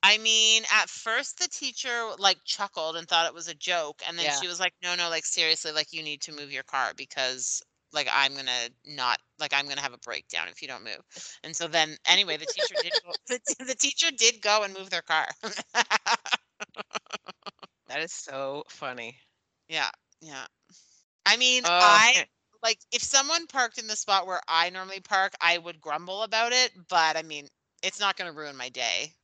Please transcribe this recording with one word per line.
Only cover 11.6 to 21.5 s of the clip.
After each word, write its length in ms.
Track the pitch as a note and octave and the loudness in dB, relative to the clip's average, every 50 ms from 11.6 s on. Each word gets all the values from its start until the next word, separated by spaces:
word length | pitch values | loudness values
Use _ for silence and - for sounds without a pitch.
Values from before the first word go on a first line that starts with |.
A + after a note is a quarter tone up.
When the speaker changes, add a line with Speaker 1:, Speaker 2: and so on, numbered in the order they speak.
| E3+ E3 | -6 0
Speaker 1:
then, 300 | D3+ E3+ D#3 D#3 D#3 - _ | 2 2 2 2 -2 -6 _
anyway, 320 | C#3+ F3 F#3 G3+ F3+ D#3 - | 4 4 4 4 0 -2 -6
the 100 | - C#5 | -4 -8
teacher 280 | A#4 E5+ D5 A4+ - | -4 -2 -4 -2 -2
did 200 | D5+ - E4+ - A#4 _ | -4 -4 -2 -4 -4 _
go, 120 | F4 F3+ - | -6 -14 -14
<laughs> 60 | _ - | _ -8
the, 120 | B4 B4 _ - D#4 - | -8 -6 _ -4 -4 -4
the 160 | C4 B3+ C4 | -4 -8 -4
teacher 360 | - - C#4+ C#4 - D#4+ E4 | -2 -2 -2 0 0 0 0
did 300 | D4 A#3+ - A3+ A#3+ A3 | 2 4 4 2 2 2
go 220 | - G#3 G#3 G#3+ G#3 | 2 2 2 2 2
and 100 | G3 G3 | -2 -6
move 160 | F#3+ F#3+ F#3+ | -10 -10 -6
their 120 | F#3+ E3+ - | -6 -6 -2
car. 240 | - E3 D#3 C3+ - - _ | 0 0 0 0 0 -6 _
<laughs> 420 | - A3 G3+ A#3+ - _ _ A#3 A3+ - G#3 G#3 _ - G3 - _ - A#3+ A#3+ _ _ _ _ G#3+ _ _ - G3+ _ - G#3 _ _ - - _ - - _ _ - _ _ - - _ _ _ _ | -10 -10 -8 -8 -10 _ _ 0 2 2 2 0 _ 0 -2 -2 _ -4 -4 -4 _ _ _ _ -16 _ _ -14 -14 _ -10 -10 _ _ -14 -14 _ -16 -20 _ _ -16 _ _ -20 -20 _ _ _ _
Speaker 2:
That 140 | B2+ D3 | -8 -6
is 100 | D#3+ F3 | -6 -6
so 520 | - - - - C3+ C3+ C#3 C3+ C#3 D3 - _ | -8 -12 -12 -10 -8 -6 -6 -6 -6 -8 -10 _
funny. 520 | - - D#3 C3+ B2+ B2 A#2 A2+ C3 _ _ _ _ _ _ _ _ _ _ _ | -14 -10 -8 -8 -8 -8 -12 -14 -14 _ _ _ _ _ _ _ _ _ _ _
Speaker 1:
Yeah, 220 | D#3+ D#3 C#3 - - _ _ _ _ _ | -2 -2 -2 -2 -4 _ _ _ _ _
yeah. 240 | D#3+ D#3+ C#3+ C3+ C3 - _ _ _ _ - - _ _ _ _ _ _ _ _ _ | -20 -16 -14 -14 -14 -14 _ _ _ _ -20 -20 _ _ _ _ _ _ _ _ _
I 120 | G3 G#3+ A#3 | 4 4 6
mean, 260 | B3+ B3+ | 6 4